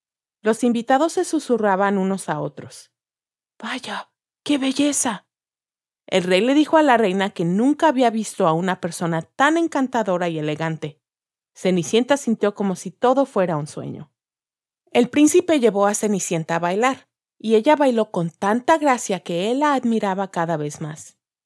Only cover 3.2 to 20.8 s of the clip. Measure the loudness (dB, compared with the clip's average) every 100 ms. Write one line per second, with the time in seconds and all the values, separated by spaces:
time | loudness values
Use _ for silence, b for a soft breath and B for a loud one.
3.2 | _ _ _ _ -12 -10 -10 -12 -14 _
4.2 | _ _ -4 -2 0 0 0 0 -4 -6
5.2 | _ _ _ _ _ _ _ _ -2 -2
6.2 | 2 2 4 4 4 4 6 4 2 0
7.2 | -2 -2 -2 2 2 2 2 4 0 0
8.2 | -8 0 0 2 -2 -4 -6 -4 -4 -4
9.2 | -6 0 2 2 -2 -2 -2 -2 -2 -2
10.2 | -2 -4 -4 -4 -4 -6 -10 -14 _ _
11.2 | _ _ _ -4 0 0 2 0 2 0
12.2 | 0 0 -2 -2 -4 -4 -10 _ 0 2
13.2 | 0 -2 -2 -2 -6 -12 -12 -14 -18 _
14.2 | _ _ _ _ _ _ _ 0 2 4
15.2 | 4 4 2 2 2 2 0 0 -2 -2
16.2 | -2 -4 -2 -2 -2 0 0 -2 _ _
17.2 | _ _ 0 2 4 4 4 2 -2 -2
18.2 | -4 _ -2 0 2 2 2 0 -2 -6
19.2 | -4 -4 -2 0 0 0 0 0 -2 -4
20.2 | -4 -4 -4 -4 -6 -8